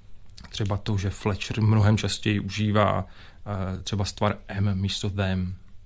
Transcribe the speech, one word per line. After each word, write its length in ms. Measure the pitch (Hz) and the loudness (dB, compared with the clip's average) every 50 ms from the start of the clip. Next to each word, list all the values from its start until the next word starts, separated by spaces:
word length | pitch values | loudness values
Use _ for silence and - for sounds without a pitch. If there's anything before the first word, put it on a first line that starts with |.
| - - - - - - - - - - | -16 -16 -14 -14 -14 -16 -16 -16 -16 -12
třeba 280 | - - 107 95 104 | -6 -4 -2 -2 -2
to, 200 | 98 - - 107 | -2 -2 -2 -2
že 120 | 101 92 101 | 0 0 -2
Fletcher 520 | 95 - - 107 104 104 - - - - | -4 -2 -2 -2 -2 -2 -4 -4 0 2
mnohem 360 | 107 107 110 110 104 107 110 | 4 6 6 6 6 6 6
častěji 420 | 104 - 101 - - - 110 104 101 | 4 2 0 -2 0 0 0 0 0
užívá, 680 | 95 98 98 104 107 107 101 107 104 98 98 98 95 - - - - - - - - | 0 -2 -2 0 0 2 4 4 4 4 4 0 -2 -6 -10 -16 -18 -18 -18 -14 -10
eh, 380 | 104 101 95 95 95 95 90 90 | -6 -4 -4 -4 -4 -4 -6 -4
třeba 220 | - - 98 101 | -4 -2 0 0
stvar 320 | 98 - - 107 104 101 - - | -2 0 0 0 2 0 -2 -6
M 340 | - 98 95 98 104 98 95 | -6 -2 0 2 2 2 2
místo 280 | 98 95 - - - 104 | 0 -2 -2 -2 -4 -4
them, 460 | 98 98 98 95 92 92 92 90 95 - - - - - - | -2 0 0 0 0 0 -2 -2 -4 -8 -12 -16 -16 -16 -18